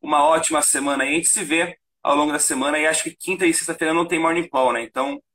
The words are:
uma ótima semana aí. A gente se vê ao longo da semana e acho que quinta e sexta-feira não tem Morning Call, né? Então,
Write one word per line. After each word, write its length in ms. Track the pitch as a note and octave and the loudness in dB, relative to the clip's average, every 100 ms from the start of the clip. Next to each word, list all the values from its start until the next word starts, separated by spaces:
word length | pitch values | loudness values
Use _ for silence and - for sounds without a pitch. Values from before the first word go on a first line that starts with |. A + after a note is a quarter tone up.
uma 200 | D3+ D3+ | 0 2
ótima 380 | D3 D#3+ D#3 D#3 | 4 4 2 0
semana 440 | C#3+ C#3 C#3+ C#3 | 0 0 0 0
aí. 80 | C3+ | 0
A 20 | |
gente 140 | D#3 E3 | 0 0
se 140 | - | -2
vê 360 | E3 D#3+ E3+ F3 _ _ | 0 0 -2 -6 _ _
ao 140 | - | 0
longo 160 | C#3+ D3+ | 2 2
da 80 | D3 | 0
semana 400 | - C#3 C#3 D3+ | -2 -2 -2 0
e 80 | D#3 | 0
acho 160 | D#3 | 0
que 80 | - | -4
quinta 340 | - - F#3 | -8 -8 0
e 80 | F3+ | 0
sexta-feira 400 | D#3+ - D#3+ D#3+ | 0 -4 -4 0
não 140 | E3 E3+ | 0 0
tem 140 | E3+ | 0
Morning 280 | E3 E3+ E3+ | 0 0 -2
Call, 240 | C#3 B2+ | 0 2
né? 100 | A#2 | 0
Então, 380 | A2+ C3 C#3 C#3+ _ | -4 -4 -4 -6 _